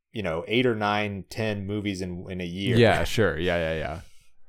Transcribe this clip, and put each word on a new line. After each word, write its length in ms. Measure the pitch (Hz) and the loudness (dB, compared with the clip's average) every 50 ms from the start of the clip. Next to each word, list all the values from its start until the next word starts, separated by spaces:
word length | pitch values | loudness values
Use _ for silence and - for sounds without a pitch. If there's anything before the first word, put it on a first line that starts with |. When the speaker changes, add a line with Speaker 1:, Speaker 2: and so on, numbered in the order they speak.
| _ _ - | _ _ -8
Speaker 1:
you 100 | 110 98 | -6 -4
know, 220 | 85 80 80 82 | -2 -2 -4 -2
eight 180 | 101 110 123 127 | 0 2 2 4
or 100 | 127 113 | 2 2
nine, 500 | 107 104 104 104 104 104 104 101 95 90 - | 2 0 2 2 0 0 -2 -4 -6 -10 -8
ten 380 | - - 110 110 104 101 95 | -6 -4 -2 -2 -2 -2 -4
movies 340 | 98 104 107 98 104 95 90 | -4 -4 -2 -2 -2 -4 -4
in, 240 | 95 90 87 87 - 95 | -4 -6 -6 -8 -8 -8
in 80 | 92 90 | -8 -6
a 60 | 90 | -6
year. 320 | 85 85 95 98 98 117 | -6 -4 -2 0 4 6
Speaker 2:
Yeah, 260 | 117 117 107 85 80 87 | 6 6 6 6 4 0
sure. 340 | - - 117 104 87 71 | 0 2 2 2 2 2
Yeah, 200 | 76 87 90 87 | 0 0 0 0
yeah, 200 | 87 82 80 80 | 0 0 0 -2
yeah. 220 | 78 76 - 76 90 - - - - - - - - - | -4 -4 -6 -8 -10 -12 -16 -20 -20 -20 -20 -20 -20 -16